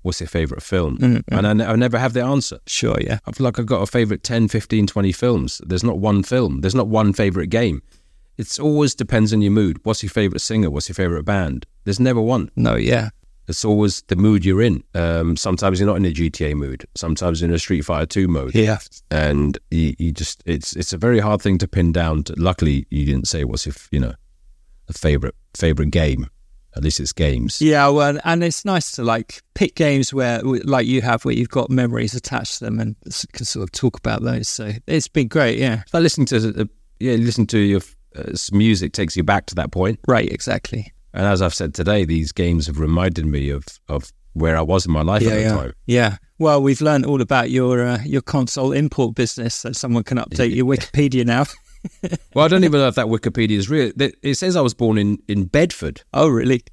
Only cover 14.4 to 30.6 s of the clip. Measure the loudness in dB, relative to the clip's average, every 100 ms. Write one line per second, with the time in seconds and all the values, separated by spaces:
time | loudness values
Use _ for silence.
14.4 | 4 4 2 0 -4 -2 0 0 0 0
15.4 | -2 0 0 2 2 2 0 0 -2 -2
16.4 | -4 -2 -4 -8 -12 -10 -4 -2 -2 0
17.4 | 0 0 0 -2 0 -2 -2 0 0 0
18.4 | 0 2 2 0 -8 -20 -4 0 0 2
19.4 | 0 -2 _ 0 0 0 -4 -2 -8 -8
20.4 | -6 -4 -4 -8 -6 -2 2 2 2 0
21.4 | 2 0 0 2 2 2 0 -2 -4 -2
22.4 | 0 2 0 0 -2 -2 0 0 -2 -4
23.4 | -4 -4 -8 -10 -4 -2 -2 -6 _ _
24.4 | -20 -20 _ -20 -16 -2 0 0 -2 -10
25.4 | _ -2 0 2 0 2 0 -2 -6 _
26.4 | _ -20 _ -4 -2 -2 -6 -2 0 0
27.4 | -4 0 2 4 4 4 2 0 -2 0
28.4 | 0 -2 -2 -2 -4 -4 -2 -2 -6 -18
29.4 | _ -2 -2 2 2 2 0 -2 -2 -2
30.4 | -2 -2